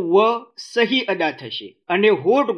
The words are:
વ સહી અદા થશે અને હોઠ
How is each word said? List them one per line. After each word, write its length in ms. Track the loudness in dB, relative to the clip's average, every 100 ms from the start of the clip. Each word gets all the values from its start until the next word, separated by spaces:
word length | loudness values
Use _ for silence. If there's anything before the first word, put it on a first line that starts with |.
| 2
વ 80 | 2 4 0 -8 -20
સહી 440 | -6 -2 0 0
અદા 300 | -2 -2 -4
થશે 360 | -4 -12 -14 -14 -14 -4
અને 200 | 2 2
હોઠ 420 | 2 2 2 0